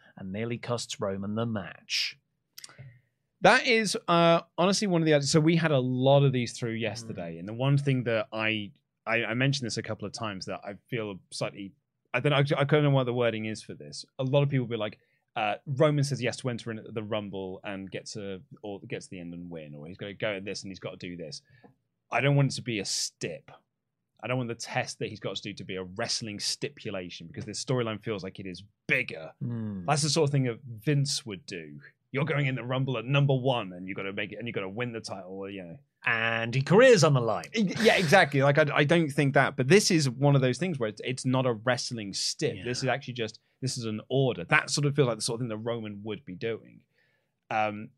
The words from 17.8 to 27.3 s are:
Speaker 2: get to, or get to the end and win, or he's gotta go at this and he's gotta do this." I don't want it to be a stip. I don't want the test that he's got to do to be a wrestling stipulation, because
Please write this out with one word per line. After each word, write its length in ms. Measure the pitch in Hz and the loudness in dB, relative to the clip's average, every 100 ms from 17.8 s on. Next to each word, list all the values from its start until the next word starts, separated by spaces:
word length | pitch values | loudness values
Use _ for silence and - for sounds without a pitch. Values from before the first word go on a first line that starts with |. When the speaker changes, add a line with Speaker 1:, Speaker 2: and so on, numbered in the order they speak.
| 95 | -10
Speaker 2:
get 140 | 101 - | -10 -12
to, 300 | 110 98 95 - - | -12 -10 -12 -14 -14
or 160 | 104 98 - | -12 -12 -10
get 140 | 101 | -12
to 80 | - | -12
the 100 | 92 | -14
end 140 | 85 | -12
and 160 | 87 87 | -12 -12
win, 260 | 85 76 73 | -12 -14 -16
or 100 | 78 | -16
he's 120 | 92 | -14
gotta 160 | 101 | -14
go 200 | 95 113 98 | -6 -6 -6
at 80 | 101 | -8
this 180 | 92 | -10
and 80 | 101 | -10
he's 80 | 90 | -12
gotta 160 | 107 90 | -12 -12
do 220 | 92 87 | -12 -10
this." 240 | 78 71 _ _ - _ _ _ - | -12 -14 _ _ -20 _ _ _ -6
I 120 | 120 | 0
don't 160 | 139 143 | 2 4
want 160 | 131 | 2
it 20 | - | -2
to 60 | |
be 180 | 113 107 | -6 -6
a 60 | 98 | -4
stip. 680 | - - - 107 78 - - _ _ _ _ _ - | -6 -6 -8 -10 -10 -16 -20 _ _ _ _ _ -12
I 40 | 113 | -4
don't 100 | 127 | -4
want 100 | 120 | -4
the 80 | 113 | -8
test 420 | - 127 - - | -6 -4 -4 -6
that 100 | 110 | -8
he's 100 | 104 | -8
got 160 | 117 98 | -8 -8
to 60 | |
do 120 | 107 98 | -10 -12
to 100 | 95 | -10
be 100 | 92 | -8
a 80 | |
wrestling 560 | 92 95 113 - 113 101 | -8 -6 -4 -4 -6 -6
stipulation, 880 | - - 120 - 110 98 90 - | -6 -6 -8 -10 -10 -8 -10 -14
because 160 | 82 | -14